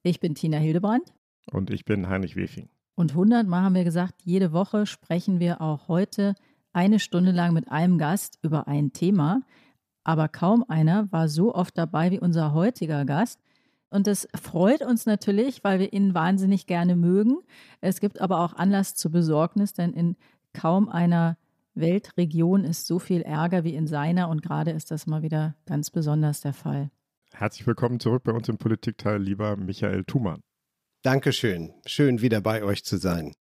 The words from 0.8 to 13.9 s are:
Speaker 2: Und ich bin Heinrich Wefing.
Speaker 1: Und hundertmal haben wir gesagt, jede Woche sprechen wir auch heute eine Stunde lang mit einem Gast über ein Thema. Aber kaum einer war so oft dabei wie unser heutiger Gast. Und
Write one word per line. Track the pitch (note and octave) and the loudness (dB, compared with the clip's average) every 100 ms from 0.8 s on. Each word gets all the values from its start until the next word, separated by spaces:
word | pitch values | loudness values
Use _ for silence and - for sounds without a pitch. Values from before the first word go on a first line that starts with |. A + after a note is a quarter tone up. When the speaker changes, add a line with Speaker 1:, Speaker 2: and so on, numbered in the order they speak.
| G3+ A#3+ F4+ _ _ _ - | 2 0 -2 _ _ _ -8
Speaker 2:
Und | G2 F#2+ | -6 -4
ich | G2 | -6
bin | - G#2 F#2 | -2 -2 0
Heinrich | F#2+ F#2+ | -2 -4
Wefing. | F#2+ F#2 - - _ _ | -6 -8 -8 -20 _ _
Speaker 1:
Und | - D#3+ | -2 0
hundertmal | D3 G3+ A#3+ G3+ F3 | 2 4 4 2 2
haben | F#3+ | 2
wir | F#3 | 2
gesagt, | E3+ E3 F3+ - | 2 0 -4 -6
jede | F3+ F#3 F#3 | -2 0 2
Woche | E3 G3 G#3 | 0 0 0
sprechen | G#3 - _ E3+ F#3+ F3+ | -2 -6 _ -2 0 0
wir | F3 E3 | 0 0
auch | D#3+ D3+ - | -2 -4 -2
heute | E3+ G3+ - G3+ G3 _ _ _ | 0 0 0 -2 -2 _ _ _
eine | F3 F#3+ G#3+ | 2 4 4
Stunde | - F3 F#3 | 2 2 2
lang | F3 F3 | 4 2
mit | D#3+ - | 0 0
einem | D3+ F3 F3 | 0 2 4
Gast | D3+ G3+ - - | 2 -2 -6 -8
über | D#3+ D3+ C#3 | -2 -2 0
ein | D3 D3 | -2 -2
Thema. | - E3+ G3+ D3 B3 - _ _ _ _ _ | 0 0 2 2 0 -4 _ _ _ _ _
Aber | - D#3+ D#3 | -2 0 0
kaum | - F3 A#3 A#3 | 0 2 2 2
einer | D#3+ D#3 G3 G3+ | 2 2 2 0
war | E3 D#3+ | -2 0
so | D#3 A3 | 2 0
oft | F3+ F3+ - | 0 -4 -2
dabei | E3 D3+ F3 | -2 0 0
wie | F#3+ | 0
unser | F3 E3 D3+ | 0 0 0
heutiger | D3+ G3+ - D#3+ D3 | 2 0 -2 -4 -2
Gast. | C#3 D3+ A3 - _ _ _ _ | 0 0 -2 -6 _ _ _ _
Und | _ | _